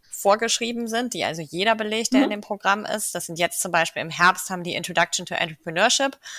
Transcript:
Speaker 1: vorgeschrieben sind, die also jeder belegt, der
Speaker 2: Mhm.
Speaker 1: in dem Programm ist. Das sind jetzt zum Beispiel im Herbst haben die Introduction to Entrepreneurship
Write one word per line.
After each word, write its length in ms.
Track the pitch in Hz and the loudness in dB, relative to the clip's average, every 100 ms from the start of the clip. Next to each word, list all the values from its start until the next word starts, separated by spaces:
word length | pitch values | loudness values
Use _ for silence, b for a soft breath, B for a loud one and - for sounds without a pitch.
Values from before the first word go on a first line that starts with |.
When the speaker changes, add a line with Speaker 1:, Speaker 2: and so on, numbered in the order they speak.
| _ | _
Speaker 1:
vorgeschrieben 800 | - 202 214 233 - 233 233 226 | 0 4 4 2 0 -2 -4 -2
sind, 260 | 226 247 | -2 -2
die 100 | 160 | -2
also 180 | 110 165 | -2 -4
jeder 340 | 147 170 220 220 | -6 0 0 2
belegt, 380 | 214 220 220 | 0 -2 2
der 60 | 262 | 2
Speaker 2:
Mhm. 40 | |
Speaker 1:
in 60 | 262 | 2
dem 100 | 208 | 0
Programm 440 | - 202 190 208 | -6 -2 0 0
ist. 300 | - 214 - | -2 -4 -4
Das 120 | 175 - | -6 -6
sind 120 | 165 | 0
jetzt 220 | 170 - | 0 0
zum 100 | 185 | 0
Beispiel 320 | 170 170 - | 2 0 -2
im 80 | 160 | -6
Herbst 400 | 156 180 185 - | 4 4 4 -2
haben 140 | 180 | -6
die 100 | 170 | -4
Introduction 520 | 123 170 175 175 - - | -4 -2 0 0 -2 -4
to 80 | |
Entrepreneurship 840 | 170 160 160 170 165 233 - 269 - B | -4 -4 -6 -6 2 2 4 0 -4 B